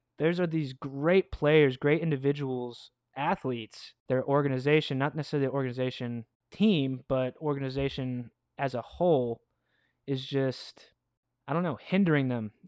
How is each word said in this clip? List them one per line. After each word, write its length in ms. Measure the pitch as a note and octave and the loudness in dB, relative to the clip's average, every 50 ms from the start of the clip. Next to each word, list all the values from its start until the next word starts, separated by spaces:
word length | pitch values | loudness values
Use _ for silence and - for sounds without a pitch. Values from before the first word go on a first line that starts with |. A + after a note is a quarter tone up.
| _ _ _ _ | _ _ _ _
those 200 | D3+ E3 F3 F3 | 2 2 4 2
are 80 | F3+ | 0
these 260 | E3 D#3+ D#3+ D3+ C3 C3 | 2 2 0 -2 -2 -6
great 580 | - - C#3 C3+ C#3 D3 E3 F#3 G3 F#3 - | -8 -10 -10 -6 -2 2 4 4 4 2 0
players, 460 | - - D#3 D3 D#3 D#3 D3 C3+ B2+ | -4 0 2 6 6 8 6 6 4
great 240 | - - C#3+ D3+ E3 | 0 2 2 2 2
individuals, 920 | E3 E3 D3 C3 C3+ C#3 C#3+ C#3+ C#3+ C3 B2+ B2 B2 A#2+ A#2 - - - _ _ _ _ _ | 2 0 -2 0 0 0 0 0 -2 -4 -4 -6 -6 -8 -12 -16 -20 -20 _ _ _ _ _
athletes. 760 | C3 C#3+ E3 G3 - - B2+ B2 A#2 G#2+ - - - - - - _ _ - | -6 -2 -2 -2 -2 -2 -4 -6 -6 -8 -12 -16 -20 -20 -20 -20 _ _ -2
Their 140 | C3 C3 - | -2 -2 2
organization, 760 | - C#3 D3 C#3+ C#3+ C3 B2+ B2+ D3 D3+ D#3 - - C#3+ | 2 2 2 2 2 -2 0 2 2 2 2 2 0 -2
not 180 | C3 C3+ D3+ - | -2 -2 -2 -2
necessarily 320 | D#3 C#3+ - - C#3+ C3+ | -6 -6 -4 -2 -2 0
the 60 | C3 A#2+ | 0 0
organization 720 | C#3 C3+ B2+ A#2+ C3 B2+ B2+ - - B2+ A#2+ A#2+ A#2 A2+ - _ _ _ _ | -2 -4 -4 -4 -2 -4 -4 -4 -6 -8 -8 -8 -8 -10 -14 _ _ _ _
team, 500 | - - G3+ A3 G3 D#3 C3+ C3 C3 B2+ - - | -2 2 2 4 4 2 2 0 -4 -6 -4 -2
but 260 | C#3 C3 C3 B2+ - - | 0 0 0 -2 -6 -6
organization 880 | D#3 D3+ C#3+ C#3 C3+ C3 C3 C#3 C#3 C3+ - C#3 C3 B2+ B2 B2 A#2+ A2 - _ _ _ _ | -4 -4 -4 -2 -4 -4 -4 -2 -2 -2 -2 -4 -6 -6 -6 -6 -8 -12 -16 _ _ _ _
as 180 | - C#3 C3 B2+ | -4 -4 -4 -2
a 60 | A#2 | -4
whole 600 | - - - - F3 F3+ D#3+ C3 B2 A#2 A#2 - _ _ _ _ _ _ _ _ _ _ _ _ _ | -8 -8 -4 0 2 4 4 4 2 0 -4 -8 _ _ _ _ _ _ _ _ _ _ _ _ _
is 180 | - C#3 C3 C3 | -6 -6 -6 -6
just, 640 | - C#3 C#3 C3+ C3 A#2+ - - - - - - _ _ _ _ _ _ _ _ _ _ _ _ | -4 -2 -2 0 -2 -2 -6 -12 -18 -20 -20 -20 _ _ _ _ _ _ _ _ _ _ _ _
I 60 | - D3 | -4 -4
don't 100 | E3+ F3+ | -2 -2
know, 140 | E3 B2+ - | -2 -4 -6
hindering 460 | - - F#3 G3 G3+ E3 D3+ C#3+ C3+ B2+ | -6 -2 0 2 4 4 4 2 2 0
them 220 | B2 A#2 A2 G#2 - _ - | -2 -4 -6 -8 -10 _ -16